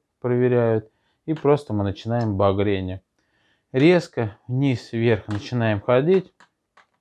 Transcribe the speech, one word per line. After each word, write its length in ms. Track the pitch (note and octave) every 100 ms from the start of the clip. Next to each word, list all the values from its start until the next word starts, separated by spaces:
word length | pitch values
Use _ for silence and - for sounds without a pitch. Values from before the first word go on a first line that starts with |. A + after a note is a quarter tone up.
| _ _
проверяют, 680 | B2 B2 B2 B2 A#2 A2 G#2+ _ _ _ -
и 60 | D#3
просто 380 | C#3+ D3 -
мы 100 | G#2 G2+
начинаем 500 | G2 A2 A#2+ A2+ G2
багрение. 640 | G2+ G2 G#2 G2 F#2 F#2 _ _ _ _ _ _ _
Резко 640 | C3 D3+ F3+ - - A2 - -
вниз, 460 | B2+ C#3 B2 -
вверх 340 | A#2 A#2 G#2+ -
начинаем 520 | G#2 - B2 A2+ G#2
ходить. 520 | - B2 D3+ F#3+ F3+ _ _ _ _ _ _ _